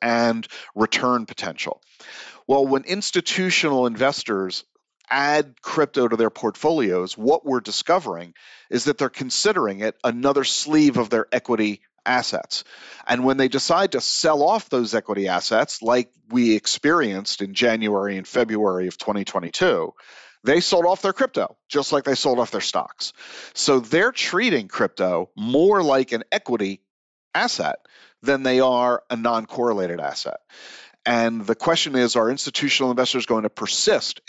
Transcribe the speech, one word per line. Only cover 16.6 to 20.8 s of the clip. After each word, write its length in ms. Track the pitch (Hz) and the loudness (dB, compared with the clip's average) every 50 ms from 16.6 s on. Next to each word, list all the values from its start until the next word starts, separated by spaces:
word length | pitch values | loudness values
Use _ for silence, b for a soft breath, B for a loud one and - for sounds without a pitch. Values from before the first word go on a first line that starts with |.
| - - - - - 147 170 170 143 107 95 95 104 - - - | 2 -2 -4 0 2 2 4 4 2 0 -2 -6 -6 -6 -6 -6
in 140 | 101 98 98 | -6 -6 -2
January 600 | - 123 117 110 113 110 107 104 98 98 101 98 | 0 2 2 2 2 0 0 0 0 0 -2 -4
and 120 | 95 92 - | -6 -8 -4
February 600 | - 127 120 113 110 107 107 98 92 90 92 90 | -2 -2 0 0 0 0 0 0 0 0 -4 -4
of 120 | - - | -6 -8
twenty 260 | - 110 104 101 98 | -6 -4 -4 -4 -4
twenty-two, 680 | - - 98 85 85 - - 185 180 120 87 80 - - B B B B B B B B B - | -4 -4 -6 -6 -4 -4 0 2 2 2 0 -2 -6 -8 B B B B B B B B B -2
they 180 | 123 147 170 | 0 2 2
sold 240 | 175 - 202 175 | 2 2 2 4